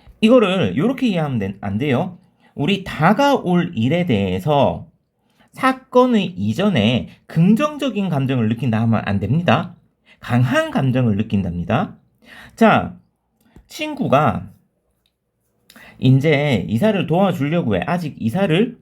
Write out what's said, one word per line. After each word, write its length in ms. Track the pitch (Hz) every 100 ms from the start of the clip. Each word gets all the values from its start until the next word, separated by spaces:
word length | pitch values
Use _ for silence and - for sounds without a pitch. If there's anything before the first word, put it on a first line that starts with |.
| - -
이거를 560 | 220 254 202 185 110 113
요렇게 320 | 214 269 254
이해하면 320 | 180 147 123
된-, 180 | 98 95
안 160 | 101 101
돼요. 400 | 147 123 180 - _ _ _ -
우리 280 | 147 196
다가올 880 | - - 175 214 285 262 175 180 175 139
일에 300 | 120 170 175
대해서 840 | 104 98 92 147 143 107 82 - _ _ _ _ _ _
사건의 720 | - 262 262 - 247 254 226 185
이전에 840 | - 104 110 208 151 104 123 - - _
긍정적인 840 | 160 180 220 302 - 277 202 190
감정을 400 | 147 131 135 110
느낀다 320 | 117 131 107
하면 200 | 117 107 -
안 140 | 98
됩니다. 560 | 101 156 175 127 180 - _ _ _ _
강한 520 | - 120 127 302 320
감정을 440 | - 135 127 120 98
느낀답니다. 800 | 110 98 90 85 85 120 202 - _ _ - - - -
자, 420 | 226 135 90 - _ _ _ _ _ - _
친구가 800 | - 302 294 165 127 147 90 92 - _ _ _ _ _ _ _ _ _ _ _ - - -
이제 640 | 127 131 156 139 147 110 87
이사를 380 | 110 214 208 147
도와주려고 680 | 165 196 - 143 170 127 95
해. 60 | -
아직 300 | 175 156 -
이사를 600 | 113 165 196 160 233 -